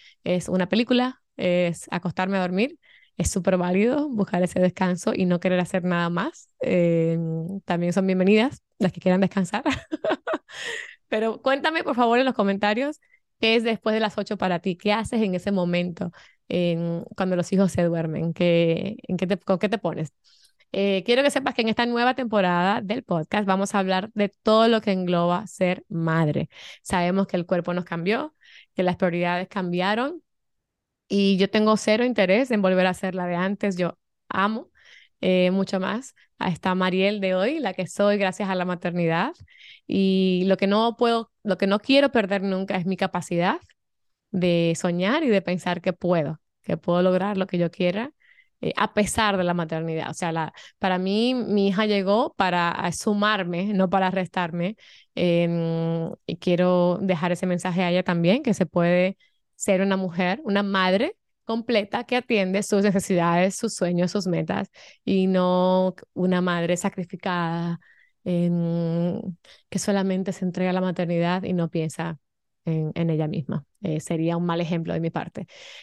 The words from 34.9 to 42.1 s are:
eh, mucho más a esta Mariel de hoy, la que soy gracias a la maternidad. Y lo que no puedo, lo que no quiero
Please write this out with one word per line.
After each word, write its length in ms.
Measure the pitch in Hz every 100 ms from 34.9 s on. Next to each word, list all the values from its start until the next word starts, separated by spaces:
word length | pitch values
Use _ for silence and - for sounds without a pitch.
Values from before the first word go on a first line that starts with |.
| - _ -
eh, 300 | 185 185 180
mucho 280 | 190 185 190
más 360 | 185 220 - _ _ -
a 100 | 185
esta 260 | 160 190
Mariel 440 | 185 185 185 196 214
de 140 | 190
hoy, 240 | 185 214 330
la 140 | 214
que 140 | 185 175
soy 300 | - 202 208
gracias 320 | 190 180 190
a 60 |
la 100 | 185
maternidad. 680 | 180 175 175 175 170 165 247 - - - - - -
Y 560 | 196 190 190 190 180 185
lo 100 | 185
que 100 | 196
no 280 | 208 233 226
puedo, 340 | 240 233 220 _
lo 140 | 208 180
que 100 | 196
no 120 | 208
quiero 320 | - 269 277